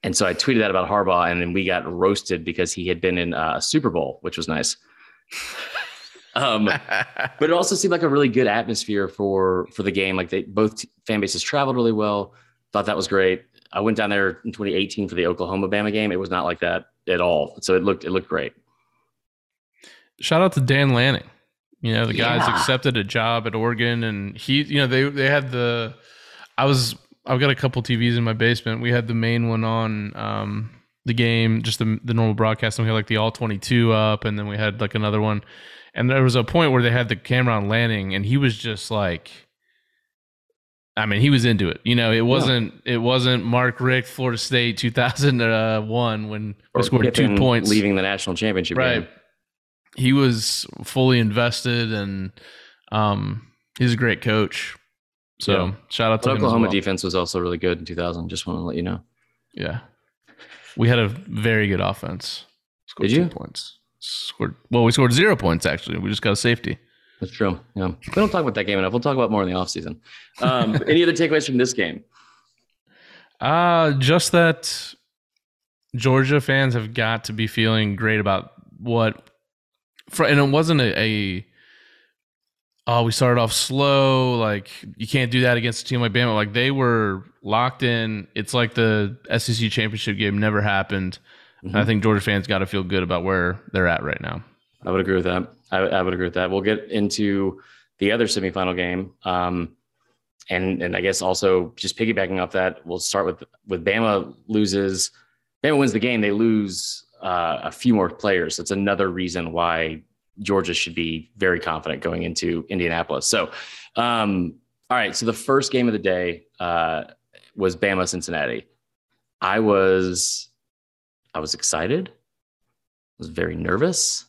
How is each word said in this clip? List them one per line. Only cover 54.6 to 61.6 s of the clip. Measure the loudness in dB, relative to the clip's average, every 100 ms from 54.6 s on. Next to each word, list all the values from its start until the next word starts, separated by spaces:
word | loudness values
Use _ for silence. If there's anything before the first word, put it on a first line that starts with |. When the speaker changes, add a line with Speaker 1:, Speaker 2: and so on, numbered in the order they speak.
| -10 -14 _ _ _ _ _ _
Speaker 2:
So, | 0 2 0
Speaker 1:
Yeah. | -4 _
Speaker 2:
shout | -2 2
out | 2
to | 2
Speaker 1:
But |
Speaker 2:
him | 2
as |
Speaker 1:
Oklahoma | 2 4
Speaker 2:
well. | 4
Speaker 1:
defense | 2 0 -2
was | 0 -2
also | -2 -2
really | -2 -2
good | -2 -2
in | -6
two | -6
thousand. | -4 -6 -8
Just | -8 -6
wanna | -6 -6
let | -4
you |
know. | -4 -6 _ _ _ _ _
Speaker 2:
Yeah. | -10 -8 -8 -12 _ _ _ _ _ -20 -20 -16 0
We | 2
had | 4
a | 2
very | -2 -8 -2 2 2